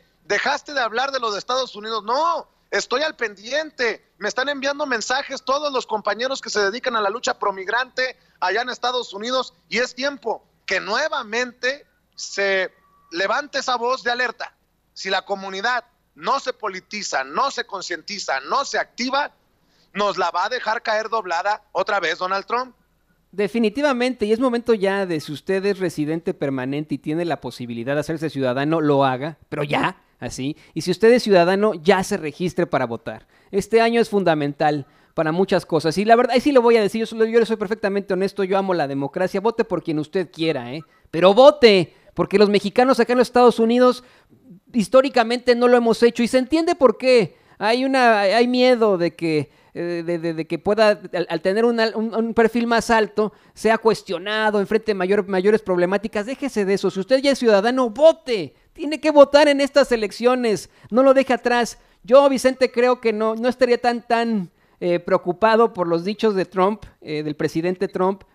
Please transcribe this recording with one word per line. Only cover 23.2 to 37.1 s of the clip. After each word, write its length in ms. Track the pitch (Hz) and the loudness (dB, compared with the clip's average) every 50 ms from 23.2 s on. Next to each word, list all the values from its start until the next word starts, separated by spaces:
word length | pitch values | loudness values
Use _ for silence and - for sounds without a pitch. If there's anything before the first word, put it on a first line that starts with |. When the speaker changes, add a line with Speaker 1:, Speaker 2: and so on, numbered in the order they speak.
| _ _ | _ _
Speaker 2:
Definitivamente, 920 | - 175 208 196 - 233 233 214 202 269 294 294 262 240 247 254 247 - 214 | -6 -6 -4 -2 0 0 0 0 0 0 -2 0 0 0 -2 -4 -4 -4 -2
y 80 | 208 220 | -2 0
es 80 | 226 | 0
momento 320 | 269 262 233 240 233 - 226 | 0 0 -2 -2 0 0 0
ya 320 | 214 180 196 190 196 196 | 0 0 0 0 -2 -2
de, 160 | 180 170 156 | -4 -4 -6
si 120 | - - 151 | -6 -8 -12
usted 300 | 135 - - 190 196 190 | -10 -6 -4 -4 -2 -2
es 120 | 202 202 180 | -2 -2 -2
residente 540 | 190 170 - - 151 147 160 170 165 - 175 | -4 -4 -4 -4 -4 -4 -4 -4 -4 -6 -6
permanente 640 | - 165 139 135 131 127 131 139 143 151 - 151 | -4 -4 -4 -4 -4 -4 -4 -6 -6 -6 -6 -8
y 40 | 135 | -8
tiene 280 | - 151 151 165 175 | -6 -6 -4 -4 -4
la 160 | 170 143 - - | -4 -4 -6 -6
posibilidad 500 | 127 113 - 127 117 117 117 117 127 139 | -10 -12 -12 -12 -10 -10 -8 -6 -4 -4
de 60 | 151 | -4
hacerse 300 | 143 - 160 151 156 156 | -4 -4 -6 -6 -6 -6
ciudadano, 500 | - 139 131 127 123 135 143 151 160 165 | -4 -2 -2 -2 -2 -2 -2 0 0 0
lo 240 | 156 147 147 139 139 | 2 2 2 2 2
haga, 320 | 135 127 123 135 160 156 - _ _ | 2 0 -2 -6 -10 -10 -14 _ _
pero 140 | - 147 147 | -8 -8 -6
ya, 380 | 143 - - - 170 185 _ _ _ _ _ | -4 -2 -2 -2 -4 -4 _ _ _ _ _
así. 380 | 123 123 - - 127 139 - - _ _ - | -12 -12 -10 -8 -8 -8 -8 -10 _ _ -10
Y 80 | 165 | -6
si 100 | - 175 180 | -4 -4 0
usted 200 | - - 226 240 | 2 4 6 6
es 120 | 247 - | 4 4
ciudadano, 500 | 220 196 180 170 175 190 196 208 214 185 | 4 4 4 6 4 2 2 0 0 -2
ya 280 | 175 151 170 202 185 190 | 0 0 0 2 2 0
se 120 | - 208 | -4 -6
registre 500 | 180 160 151 135 - 180 180 - - 175 | -6 -6 -8 -6 -4 -4 -4 -2 -2 -2
para 200 | 165 - 139 127 | -2 -2 -2 -2
votar. 400 | 117 117 110 _ - - - - _ _ _ _ _ | -4 -6 -8 _ -12 -14 -14 -16 _ _ _ _ _
Este 320 | - 202 190 - 220 226 226 | -4 -4 -2 2 2 2 2
año 180 | 233 233 233 | 4 2 2
es 80 | 220 - | 0 0
fundamental 800 | 202 202 185 175 160 151 143 143 143 - 160 151 151 147 139 - _ _ _ _ _ | 0 0 2 2 0 0 0 -4 -2 0 0 0 0 -2 -6 -10 _ _ _ _ _
para 180 | - 160 156 | -4 -2 0
muchas 360 | 160 175 196 185 202 175 - | 0 0 0 2 0 -2 0
cosas. 320 | - 175 156 143 165 147 180 | 0 -2 0 0 0 0 0
Y 80 | 208 | 4
la 100 | 214 233 | 4 4
verdad, 200 | 226 247 233 240 | 4 4 4 2
y 40 | 254 | 0
sí 120 | - 294 285 | 2 4 4
lo 100 | 254 226 | 4 6
voy 160 | 240 233 226 | 6 4 4
a 40 | 208 | 2
decir, 180 | 190 - 226 | 0 -2 -4
yo 60 | 226 | -6
soy, 240 | 220 | -6